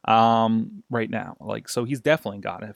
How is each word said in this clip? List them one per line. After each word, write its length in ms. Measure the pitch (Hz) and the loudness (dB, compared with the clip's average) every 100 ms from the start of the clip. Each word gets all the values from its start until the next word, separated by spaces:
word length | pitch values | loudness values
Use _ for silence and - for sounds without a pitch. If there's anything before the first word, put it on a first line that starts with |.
| - | 2
um, 760 | 113 117 113 113 113 113 104 - | 6 6 4 2 0 -2 -10 -6
right 220 | 120 110 | -4 -4
now. 260 | 113 90 - | -6 -8 -12
Like, 280 | 107 107 - | -10 -10 -6
so 160 | 123 | -6
he's 160 | 120 135 | -4 -2
definitely 380 | 147 156 107 98 | 0 0 0 -8
got 240 | 101 90 | -8 -10
it. 120 | 107 | -12